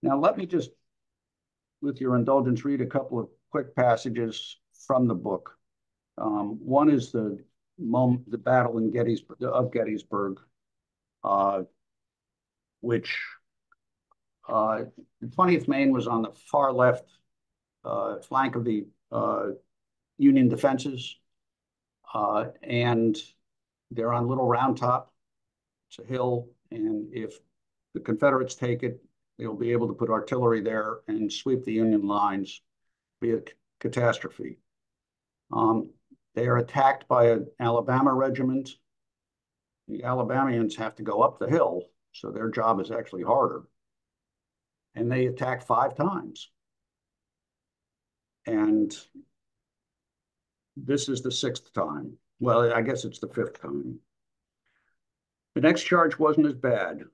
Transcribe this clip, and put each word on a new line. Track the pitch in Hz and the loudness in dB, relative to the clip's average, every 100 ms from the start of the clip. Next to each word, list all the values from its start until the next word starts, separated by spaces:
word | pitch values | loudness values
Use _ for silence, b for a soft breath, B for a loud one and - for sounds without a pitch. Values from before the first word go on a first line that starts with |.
Now, | - 139 | 0 2
let | 175 214 | 2 0
me | |
just, | 180 170 123 _ _ _ _ _ _ _ _ _ _ _ | -2 -4 -4 _ _ _ _ _ _ _ _ _ _ _
with | 143 131 | -8 -4
your | 131 123 | 0 0
indulgence, | 117 139 127 120 | 4 2 2 0
read | 143 139 | 0 -2
a | 123 | 0
couple | 139 - 123 | -2 -4 -6
of | 107 _ _ | -8 _ _
quick | 151 123 | -6 -6
passages | - 123 113 131 117 113 107 - - _ _ - | 0 2 2 0 -4 -4 -6 -14 -18 _ _ -2
from | 131 123 | 2 2
the | |
book. | 95 87 95 - _ _ _ _ _ _ - | 0 -2 -6 -6 _ _ _ _ _ _ -8
Um, | 110 107 101 110 | -4 -4 -4 -8
one | - 135 151 | 0 4 6
is | 143 117 | 4 0
the | 117 107 98 - _ _ _ | -4 -4 -6 -14 _ _ _
mom-, | 143 123 127 123 127 | -2 2 2 2 -2
the | 113 | -8
battle | - 127 123 117 | 2 2 2 0
in | 110 | -2
Gettysburg, | 117 117 - - - | 0 0 -2 -6 -10
of | 123 127 117 | -4 -2 0
Gettysburg, | 120 110 107 - 101 98 95 _ _ _ _ _ _ _ _ | -2 -2 -4 -6 -4 -4 -6 _ _ _ _ _ _ _ _
uh, | 101 101 98 98 92 _ _ _ _ _ _ _ _ _ _ _ | -2 2 2 0 -6 _ _ _ _ _ _ _ _ _ _ _
which, | 117 117 - - - - _ _ _ _ _ _ _ _ _ _ - | -2 -2 -2 -8 -8 -16 _ _ _ _ _ _ _ _ _ _ -4
uh, | 110 107 110 113 - - _ | 0 0 -2 -6 -14 -20 _
the | 120 | -14
twentieth | - 180 165 123 | 2 4 4 2
Maine | 139 139 | 2 4
was | 127 110 | 2 2
on | 117 | 0
the | 107 | -2
far | - - 147 139 | -8 -2 2 2
left, | 127 123 - - _ _ _ _ _ _ _ | 4 4 4 -4 _ _ _ _ _ _ _
uh, | - 107 104 107 | -8 -4 -4 -6
flank | - 131 131 123 | -4 -2 0 -2
of | |
the, | 120 110 98 _ _ | -2 -4 -6 _ _
uh, | 113 110 107 104 98 _ _ _ _ _ _ | -4 -2 -2 -4 -8 _ _ _ _ _ _
Union | 139 135 127 | 6 6 4
defenses, | 123 139 131 139 131 123 - _ _ _ _ _ _ _ _ - | 4 0 0 -4 -8 -12 -16 _ _ _ _ _ _ _ _ -10
uh, | 110 104 107 113 - | -4 0 0 -4 -10
and | - 120 120 117 117 107 - _ _ _ _ _ _ | -4 0 2 2 2 0 -6 _ _ _ _ _ _
they're | 120 117 | -4 -2
on | 120 120 | 0 0
Little | 131 127 | 0 2
Round | 120 131 120 | 2 2 0
Top. | 123 127 - _ _ _ _ _ _ _ _ | 0 0 -2 _ _ _ _ _ _ _ _
It's | - | -20
a | |
hill, | 113 131 127 123 120 _ _ | -8 -2 -2 -2 -6 _ _
and | 113 110 107 104 | -6 -4 -4 -6
if | - 110 - _ _ _ _ _ | -10 -10 -12 _ _ _ _ _
the | - | -12
Confederates | - 107 143 135 127 | -4 2 4 2 0
take | - 127 120 | -4 -4 -2
it, | 123 120 _ _ _ _ | -4 -8 _ _ _ _
they'll | 113 104 | -10 -6
be | 117 | -2
able | 120 117 | 0 0
to | |
put | - 117 | -2 -2
artillery | 110 - 127 120 113 | -2 0 0 2 2
there | 104 110 107 113 - | 0 -2 -4 -8 -6
and | 107 107 | -4 -4
sweep | - - 127 | -4 -2 -2
the | 127 | 0
Union | 110 113 107 101 | 0 2 2 2
lines, | 101 104 98 95 - _ _ _ _ _ _ | 0 0 -2 -6 -12 _ _ _ _ _ _
be | 117 | -2
a | 113 | -2
c-, | - - _ _ | -4 -20 _ _
catastrophe. | - 127 120 104 - - - - _ _ _ _ _ _ _ _ _ | -6 0 2 0 -6 -12 -14 -14 _ _ _ _ _ _ _ _ _
Um, | - 110 113 - _ _ _ _ | -2 2 0 -2 _ _ _ _
they | - 120 | -4 2
are | 123 | 2
attacked | 120 147 135 131 - | 2 2 2 2 0
by | 127 117 | 4 6
an | 113 - - | 4 -2 -4
Alabama | 120 117 117 127 139 | 0 2 2 2 4
regiment. | 131 135 127 131 131 131 - _ _ _ _ _ _ _ _ _ _ _ | 4 0 0 0 0 -4 -14 _ _ _ _ _ _ _ _ _ _ _
The | - | -10
Alabamians | 120 127 113 127 135 117 110 107 | -4 -2 0 0 0 2 -2 -2
have | 110 - | -8 -8
to | |
go | 107 104 | -4 2
up | 127 - | 2 2
the | 120 | 0
hill, | 165 117 87 - _ _ | 2 2 0 -8 _ _
so | - 104 | -16 -12
their | 107 113 | -6 -6
job | 110 113 104 | 0 0 0
is | 101 | -2
actually | 113 107 92 | -6 -8 -8
harder. | 87 127 180 - - _ _ _ _ _ _ _ _ _ _ _ _ | 0 2 2 -2 -14 _ _ _ _ _ _ _ _ _ _ _ _
And | 127 120 | -6 -4
they | 127 127 | 0 -2
attack | 123 127 123 - | -2 -4 -6 0
five | 117 135 127 | 0 0 0
times. | 156 196 - - - _ _ _ _ _ _ _ _ _ _ _ _ _ _ _ _ _ _ _ - | -2 -2 -10 -16 -20 _ _ _ _ _ _ _ _ _ _ _ _ _ _ _ _ _ _ _ -4
And | 110 107 107 - - - 269 - _ _ _ _ _ _ _ _ _ _ _ _ _ _ | 0 2 2 0 -4 -20 -20 -20 _ _ _ _ _ _ _ _ _ _ _ _ _ _
this | - 131 135 - | -16 -2 -2 0
is | 123 | -4
the | 127 | -4
sixth | 123 135 120 _ | -4 -4 -6 _
time. | - 87 73 65 - _ _ | -6 -4 -4 -10 -16 _ _
Well, | 123 113 117 | 2 4 4
I | 117 | 2
guess | 113 120 | 0 -4
it's | - - | -6 -10
the | 104 | -8
fifth | - 113 - | -4 -6 -6
time. | - 71 65 64 _ _ _ _ _ _ _ _ _ _ _ _ _ _ _ | -10 -8 -8 -12 _ _ _ _ _ _ _ _ _ _ _ _ _ _ _
The | - | 2
next | 147 160 | 4 4
charge | - 180 165 - | 4 4 4 4
wasn't | 156 156 151 | 2 6 4
as | |
bad. | 123 127 113 87 78 78 | 2 0 0 0 -6 -14